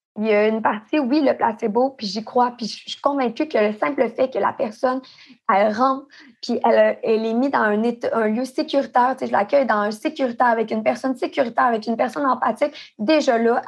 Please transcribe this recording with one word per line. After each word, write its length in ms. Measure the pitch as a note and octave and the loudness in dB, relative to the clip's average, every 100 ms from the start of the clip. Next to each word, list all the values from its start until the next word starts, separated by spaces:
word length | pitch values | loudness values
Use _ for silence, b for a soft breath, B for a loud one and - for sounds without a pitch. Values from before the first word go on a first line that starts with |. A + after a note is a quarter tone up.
| _ G#3 | _ -6
il 80 | A3 | 2
y 60 | |
a 160 | G#3 G#3+ | 2 2
une 140 | A3 | 0
partie, 360 | A3 G#3+ - D4+ | -2 -2 -2 -2
oui, 220 | A#3+ D4+ | 2 2
le 160 | C4+ - | 2 2
placebo, 540 | A3+ A3 A3+ A#3 C4+ | -2 -2 -2 0 -2
puis 160 | - G3+ | -2 -8
j'y 180 | G#3+ | -8
crois, 280 | A3 B3 B3 B3 | -4 0 0 -2
puis 100 | G#3+ | -10
je, 120 | - | -10
je 60 | - | -14
suis 80 | - | -4
convaincue 480 | - C#4 A#3+ A#3 D#4 | -2 0 -2 -2 -2
que 100 | A3+ | 2
le 140 | G#3 | 0
simple 340 | G#3+ D4 C#4 A#3 | 0 -4 0 -2
fait 200 | - B3+ | 0 -2
que 80 | G3+ | 0
la 140 | - | -4
personne, 500 | - A#3 - B3+ C4 B B B B - | -2 -6 -2 -2 -2 B B B B 0
elle 200 | G3 G#3+ | 2 2
rentre, 320 | G#3 C4+ C4+ - B B B | 2 0 0 -8 B B B
puis 160 | - A#3 | -6 0
elle, 340 | A#3 A3 G#3+ G#3+ | 4 4 4 2
elle 240 | - A3 A3+ | 0 0 0
est 80 | |
mise 160 | A#3 C#4 | 0 0
dans 100 | C4 | 0
un 220 | A3 G#3 | 0 2
état, 260 | A#3 A#3 G#3+ | 0 -2 -2
un 140 | A3+ G#3+ | 0 0
lieu 160 | A3 | -2
sécuritaire, 680 | C4 - - C#4 - B3 B3 C4 | -4 -6 -2 -2 0 2 2 0
tu 40 | |
sais, 60 | A#3+ | -2
je 60 | |
l'accueille 340 | A#3+ G#3 C#4+ A#3 | -2 2 2 2
dans 140 | G#3 | 0
un 100 | G#3 | 0
sécuritaire, 560 | G#3+ D4+ - B3+ A#3 B3 | -2 -6 -4 -4 0 2
avec 240 | A3+ A3 | 2 -2
une 120 | A3 | -2
personne 340 | A3+ A#3+ C4 B3+ | -2 -2 -4 -4
sécuritaire, 500 | E4 D4+ A#3+ - B3+ | -4 -2 -2 0 0
avec 200 | A3+ A#3 | 0 -2
une 100 | A3+ | -2
personne 280 | B3 D4 | -2 0
empathique, 720 | C#4 - - A3 D4 - - - | -2 0 -2 -2 -4 -4 -20 -6
déjà 380 | G#3 D4+ C4+ A3+ | 2 2 4 2
là, 240 | A#3 B3+ | 2 2